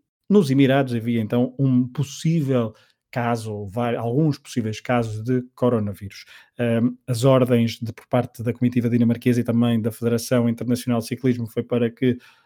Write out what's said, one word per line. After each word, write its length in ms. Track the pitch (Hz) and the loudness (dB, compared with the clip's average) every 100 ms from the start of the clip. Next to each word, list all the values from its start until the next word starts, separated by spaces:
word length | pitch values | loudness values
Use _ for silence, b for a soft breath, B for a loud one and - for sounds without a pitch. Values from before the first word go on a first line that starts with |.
| _ _ - | _ _ 2
nos 220 | 202 139 | 2 4
Emirados 460 | 135 131 139 131 117 | 4 4 4 2 -2
havia 260 | 117 117 | -2 -2
então 320 | 107 120 127 - | 0 0 0 0
um 280 | 135 127 127 | 2 2 0
possível 840 | - 139 - 160 165 135 127 113 b b b _ | -4 -6 -4 -2 0 0 0 -2 b b b _
caso, 420 | 123 120 117 110 | -4 -2 -2 -4
ou 140 | 104 101 | -10 -8
vai-, 280 | 110 120 123 | -4 -4 -4
alguns 440 | 117 131 160 139 | -2 0 0 -2
possíveis 400 | - 127 107 107 | -6 -6 -4 -6
casos 420 | - 123 113 110 | -2 0 0 -6
de 220 | 117 127 123 | -2 -2 -4
coronavírus. 720 | - 123 117 101 95 98 - B B B - | -2 0 2 -2 -6 -14 -16 B B B -4
Hum, 380 | 120 117 120 123 - | -2 2 0 -2 -6
as 180 | 117 135 | 0 4
ordens 520 | 131 123 117 117 - | 4 4 2 2 -4
de, 140 | 110 | -10
por 140 | - - | -12 -4
parte 340 | 123 117 - | -2 -2 -6
da 100 | 117 | -6
comitiva 360 | 110 123 123 117 | -2 0 0 0
dinamarquesa 520 | 120 117 117 123 123 | 2 2 2 2 0
e 20 | |
também 360 | 120 117 120 113 | 0 2 2 2
da 120 | 110 | -2
Federação 580 | - 117 117 - 123 117 | -2 -2 -2 0 0 2
Internacional 500 | 113 117 123 127 117 | -2 -2 -2 -2 -4
de 60 | - | -4
Ciclismo 400 | 123 131 120 113 | -2 -2 -2 -4
foi 160 | 120 | -6
para 300 | 117 120 117 | -4 -2 -2
que, 260 | 117 127 123 B B | 0 -2 -2 B B